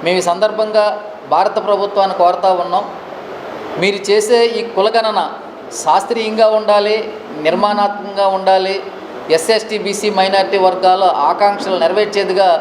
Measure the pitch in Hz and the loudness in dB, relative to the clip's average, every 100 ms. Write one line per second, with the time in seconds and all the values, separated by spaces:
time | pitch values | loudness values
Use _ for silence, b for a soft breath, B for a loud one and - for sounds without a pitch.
0 | 165 185 180 175 214 214 214 214 208 - | 0 0 0 0 0 0 0 2 2 -2
1 | - - - 156 196 214 196 202 202 202 | -10 -16 -2 0 2 0 0 0 0 0
2 | 190 185 180 180 190 185 180 180 208 - | 0 2 2 2 2 0 0 -2 -4 -12
3 | - - - - - - - - 185 202 | -14 -14 -14 -14 -12 -12 -10 -2 -2 -2
4 | 196 208 214 240 233 220 - - 208 226 | 2 2 4 4 4 0 -4 0 2 2
5 | 220 202 160 - - - - - 156 175 | 0 -2 -4 -6 -16 -16 -14 -8 0 0
6 | 196 233 220 220 220 214 214 208 202 220 | 2 -4 -2 2 2 2 2 2 2 0
7 | 220 - - 151 156 180 202 208 202 202 | -4 -10 -12 -2 0 2 0 2 0 -2
8 | 196 196 196 190 190 190 190 196 - - | -8 -2 0 0 2 2 2 -4 -8 -14
9 | - - - 160 160 220 214 214 185 202 | -14 -14 0 0 2 0 0 -6 -4 -2
10 | 214 196 190 196 175 190 185 180 185 185 | -2 0 2 2 2 2 2 4 2 4
11 | 185 156 147 - 202 202 196 185 165 190 | 2 2 0 2 2 0 -2 0 2 2
12 | 208 202 185 185 190 165 | 0 0 -2 2 4 2